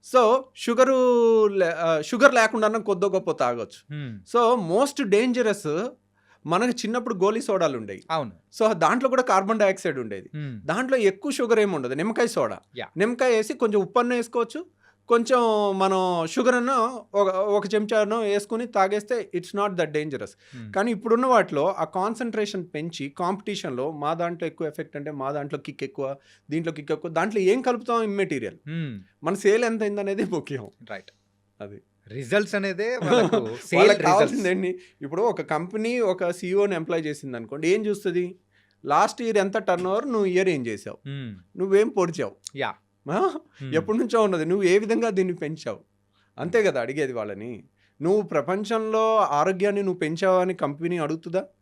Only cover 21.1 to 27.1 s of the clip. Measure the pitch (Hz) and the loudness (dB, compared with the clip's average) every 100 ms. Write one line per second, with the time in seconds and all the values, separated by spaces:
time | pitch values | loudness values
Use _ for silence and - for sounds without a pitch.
21.1 | 233 254 240 185 147 165 196 160 185 196 | 2 4 4 4 0 0 0 -4 -2 -4
22.1 | 226 240 214 208 202 175 151 165 165 143 | -4 -6 -4 -4 -6 -8 -8 -8 -8 -10
23.1 | 139 175 202 208 202 170 123 139 156 147 | -4 -4 -4 -6 -8 -6 -4 -6 -4 -4
24.1 | 165 170 170 165 160 160 147 160 147 143 | -2 -4 -4 -8 -6 -8 -6 -12 -10 -10
25.1 | 147 135 147 143 147 143 - 135 - 135 | -6 -6 -6 -6 -10 -10 -10 -10 -6 -8
26.1 | 135 _ _ _ 151 165 156 147 156 175 | -8 _ _ _ -6 -4 -8 -6 -6 -2